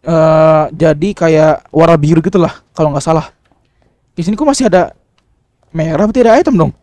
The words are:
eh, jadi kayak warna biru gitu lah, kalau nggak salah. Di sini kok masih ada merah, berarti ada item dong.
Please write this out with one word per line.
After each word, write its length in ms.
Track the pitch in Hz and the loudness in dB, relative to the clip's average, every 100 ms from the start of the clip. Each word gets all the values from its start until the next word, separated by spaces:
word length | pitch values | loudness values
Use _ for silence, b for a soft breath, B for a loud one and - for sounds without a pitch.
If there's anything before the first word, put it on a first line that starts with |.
eh, 600 | - 165 160 160 160 156 151 156 | -2 0 2 4 2 2 -2 -2
jadi 320 | 160 147 190 196 | -2 0 -4 -2
kayak 380 | 165 156 156 147 _ | 0 2 2 -2 _
warna 240 | 156 165 165 | 0 2 2
biru 240 | 147 165 | 2 0
gitu 160 | 160 180 | 0 -2
lah, 160 | 170 - _ - | -2 -6 _ -6
kalau 160 | 156 | -4
nggak 120 | 139 | -4
salah. 280 | 165 160 - _ _ _ _ _ _ _ _ | -2 -4 -4 _ _ _ _ _ _ _ _
Di 80 | - 170 | -8 -6
sini 80 | 208 | -2
kok 120 | 302 | -2
masih 200 | 277 247 | 0 0
ada 240 | 180 165 _ _ _ _ _ _ _ _ | 0 -2 _ _ _ _ _ _ _ _
merah, 320 | 165 160 165 | -8 -4 -2
berarti 160 | 214 254 233 | -2 2 2
ada 100 | 254 | 4
item 180 | 339 208 | 2 0
dong. 140 | - - | 0 -4